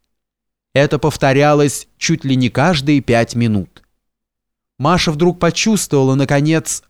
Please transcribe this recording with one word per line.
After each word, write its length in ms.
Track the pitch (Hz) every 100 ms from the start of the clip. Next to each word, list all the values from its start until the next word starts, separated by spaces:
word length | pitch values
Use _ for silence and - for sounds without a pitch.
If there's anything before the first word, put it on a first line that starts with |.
| _ _ _ _ _ _ _
Это 260 | 135 151 147
повторялось 880 | 156 - 139 135 147 147 143 - - -
чуть 260 | - 160
ли 100 | 135
не 140 | 131 123
каждые 540 | 127 160 160 139 143
пять 320 | - 117 117
минут. 480 | 120 117 104 87 _ _ _ _ _ _ _ _ _ _ -
Маша 340 | 139 180 -
вдруг 260 | 147 175 175
почувствовала, 760 | 170 165 220 208 - 143 131
наконец, 680 | 135 135 143 151 160 - -